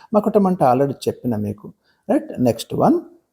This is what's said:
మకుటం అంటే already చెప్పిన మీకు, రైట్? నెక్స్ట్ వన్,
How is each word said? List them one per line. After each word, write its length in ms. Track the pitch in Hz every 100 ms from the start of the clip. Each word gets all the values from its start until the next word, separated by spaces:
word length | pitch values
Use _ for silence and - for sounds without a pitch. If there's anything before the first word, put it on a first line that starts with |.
| -
మకుటం 320 | 208 208 208 190
అంటే 180 | 185
already 280 | 139 123 139
చెప్పిన 440 | 123 - - 127 107
మీకు, 360 | 104 101 - - _ _ -
రైట్? 300 | 277 - -
నెక్స్ట్ 340 | 123 - -
వన్, 260 | - 156 330 - _ _